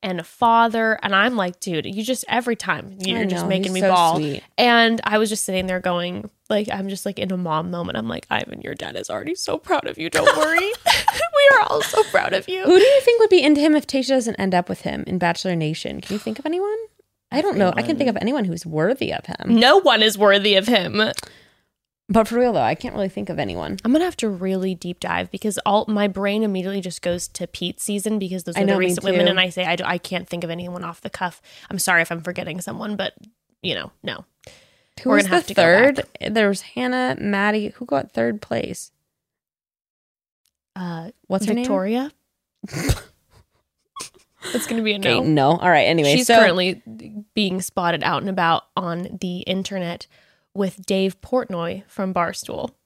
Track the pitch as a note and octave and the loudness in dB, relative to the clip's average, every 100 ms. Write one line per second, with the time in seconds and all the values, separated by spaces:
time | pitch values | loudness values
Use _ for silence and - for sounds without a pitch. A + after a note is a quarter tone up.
0 | G3+ F3+ E3 - A#3 A3+ A#3 A3+ A3 A3 | -6 -6 -8 0 4 4 4 2 0 0
1 | - G3 G#3+ B3 F3+ F3+ - E3 - G3 | 0 2 2 0 -4 -4 -6 -6 -6 -6
2 | A3 B3+ - A3+ A#3+ A#3 - D#3+ G3 F#3+ | -4 -4 -2 -2 -2 -6 -4 -6 -6 -10
3 | F#3+ A3+ G#3 F3+ F3 F#3+ F#3+ F#3 F#3+ F#3 | -4 -2 -2 -2 -2 -2 -2 0 2 4
4 | E3+ E3+ D3+ C#3 - - A#3+ A#3 A3+ A3+ | 4 2 -2 -6 -10 0 4 4 4 2
5 | - G#3+ G#3+ G#3 - F#3 F#3 F#3 F3+ F3 | 0 0 0 -2 -4 -4 -2 -4 -2 -4
6 | F3 F3+ G#3+ _ _ G#3+ G#3 G3 G3 G3 | -4 -8 -12 _ _ -2 -2 -6 -6 -6
7 | - G3 G3 F#3 F3 D#3 F3 F3 E3+ - | -8 -6 -4 -4 -2 -2 -4 -6 -6 -6
8 | A2+ E2 - - - - - - - - | -6 -8 -4 -6 -6 -12 -12 -10 -10 -10
9 | - - D4 F#4 - D#4 - E4 - - | -8 -8 -8 -8 -6 -6 -2 -4 -4 -8
10 | E3 - D5 - - E4+ G4 A#4+ - - | -4 2 2 2 2 0 -2 -4 0 2
11 | - - E5 D#5 C#5+ C5+ - - - - | 0 -2 0 6 8 8 4 0 0 2
12 | A4 - - F#3+ - F#4 F#4 F4+ A#4 C#5 | 2 2 0 -2 -4 -4 6 8 8 6
13 | C5 A#4 A4 F#4 C#4 D4 D4+ D4+ - C#4 | 6 6 6 6 6 4 6 4 2 -4
14 | B3 C4+ A3+ G#3 F#3+ F3+ F3+ F3 - C#2 | 0 0 0 -2 2 2 0 -6 -6 -6
15 | - F#3 F3 E3+ F#3+ F3 D#3 D#3 - - | -4 -2 0 -2 -2 -2 -2 -4 -6 -10
16 | - G#3 - A3 D4+ F4 G4+ G#4+ A4 _ | -6 -6 -6 -8 -6 -4 -2 -4 -8 _
17 | _ _ _ B3+ F4+ C#4+ F#3+ F3+ A3 D4 | _ _ _ -2 -2 2 0 0 -2 0
18 | C4 G3+ G3 C#4+ G3 E3+ E3 D#3 E3 C4+ | 0 0 -2 -2 -2 -4 -6 -2 0 0
19 | - D#2+ - - - A3+ A#3+ F4 F4 A3+ | -4 -6 -8 -10 2 6 8 8 6 4
20 | A3 G3+ G#3 G3 G3+ G3 G3+ A#3 F3+ G3+ | 4 4 6 6 6 2 4 2 2 0
21 | G#3+ - - - _ _ _ _ _ _ | -2 -2 -12 -20 _ _ _ _ _ _
22 | _ G#3 A3 A#3 B3 G3 A#2 D#3 - - | _ 2 2 2 2 2 2 0 -6 -4
23 | G3 - G3+ D#3+ A#2 F2 D2+ F#3+ A3 C#4+ | -4 -6 -8 -4 -4 -4 -6 -4 2 2
24 | F4+ - A3+ F#3+ F#3+ F#3+ F#3+ F#3 F3+ F3 | 2 -2 -6 -4 -4 -2 -2 -6 -8 -10
25 | F3 E3+ F3+ F#3+ G#3+ F#3+ - G#3 G#3 G#3 | -4 -4 -4 -6 -6 -4 0 0 0 0
26 | G#3 F#3+ G3+ G#3 A3 F#3+ F3+ G3 F#3 E3+ | 0 0 -2 0 0 -2 -4 -6 -6 -6
27 | F3 F3 - - F3 - F3 - - G#3 | -4 -4 -6 -10 -12 -6 -8 -6 -6 -4
28 | G3+ G#3+ F#3+ F#3 E3+ E3 G3 F#3+ F#3 F3 | -2 -2 -4 -6 -6 -2 0 2 2 0
29 | G3 F3+ F3 F#3 F#3 F3 F3+ F3 - F3+ | 0 2 2 2 0 0 -2 -2 -2 -4
30 | - F3+ F#3 F3 E3+ E3 F3+ F3 F3 E3+ | -4 -8 -6 -8 -6 -8 -8 -10 -12 -12
31 | G3+ - F3+ - _ - - F#3+ - F3 | -14 -6 -8 -8 _ -20 -10 -6 2 2
32 | E3 E3+ E3 F3+ - E3+ F3+ - G#3+ G#3 | 2 -4 -8 -8 -8 -10 -10 -10 -8 -6
33 | - _ - _ _ _ - G2+ C#2 _ | -8 _ -20 _ _ _ -6 -6 -8 _
34 | G3+ A2+ - _ - - _ _ _ - | -12 -12 -16 _ -20 -20 _ _ _ -8
35 | - G#3 G3 B3+ - G3 E3 F3+ B3+ C#4 | 2 2 4 2 0 4 6 8 6 2
36 | - - - G#3+ G#3 G3 - - B3 B3+ | -6 -8 -4 2 2 0 -6 -6 -4 -2
37 | B3+ - G#3 G3+ G3+ G#3+ G#3 - B3 C#4 | -2 -2 -2 0 0 0 -4 -8 -4 -2
38 | B3 - A#3 G#3+ - A#2 - - - _ | -2 -2 -2 -2 -6 -6 -4 -8 -14 _
39 | _ _ _ _ _ _ _ _ _ _ | _ _ _ _ _ _ _ _ _ _
40 | _ _ _ _ _ _ _ - F3+ E3 | _ _ _ _ _ _ _ -12 -8 -8
41 | E3+ - _ F#3+ G3+ A#3 B3 G3 F#3+ A#3 | -12 -18 _ -4 -2 -2 0 -2 0 -2
42 | C#4 _ _ _ _ _ - D3 C4+ - | -4 _ _ _ _ _ -14 -8 -4 -4
43 | - _ _ _ _ _ _ _ _ - | -6 _ _ _ _ _ _ _ _ -16
44 | - _ _ _ - B3 - A3+ A3 G3+ | -16 _ _ _ -6 -6 -4 -2 -2 0
45 | G3 A#3+ - D3+ C3+ E3+ F3+ D#3+ A2+ E3 | 2 2 2 4 4 4 4 6 6 4
46 | C#3+ D3+ B3 A#3 A3 F3 F3+ F#3 - A3 | 4 4 6 6 6 4 0 -2 -10 -18
47 | - G#3+ G#3 - G3+ F#3 F#3 - F3 E3+ | -16 -16 -8 -2 -2 -2 -6 -4 -2 0
48 | - D#3+ G3 F#3+ E3+ E3 - - F3+ E3+ | 0 -2 -2 0 2 0 -2 -8 -6 -6
49 | F3+ F#3+ F#3 F3+ - F#3 F#3+ G3 F3 F3 | -8 -8 -8 -8 -6 -6 -4 -6 -6 -8
50 | - _ _ _ _ F#3+ G3 - F#3 F#3+ | -14 _ _ _ _ -4 -4 -4 -2 0
51 | F#3+ F3+ - B3+ B3 F3+ E3+ F#3+ - - | 0 -4 -4 -4 -2 -6 -6 -8 -12 -8
52 | F#3+ F#3 E3+ F3+ - - B3 _ | -4 -2 -2 -4 -10 -8 -10 _